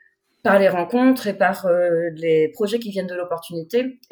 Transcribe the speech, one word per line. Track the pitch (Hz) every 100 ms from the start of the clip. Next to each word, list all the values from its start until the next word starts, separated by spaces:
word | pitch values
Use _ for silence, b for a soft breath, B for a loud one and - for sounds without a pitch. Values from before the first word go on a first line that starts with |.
| b b _ _
par | - 196
les | 190
rencontres | 180 170 247 254 262 208
et | 196
par, | 185 196 190
euh, | 175 175 165 170
les | 160 165 160 156
projets | 160 208 233
qui | 233
viennent | 196 180
de | 180
l'opportunité. | 175 170 - 165 160 233 262 262 _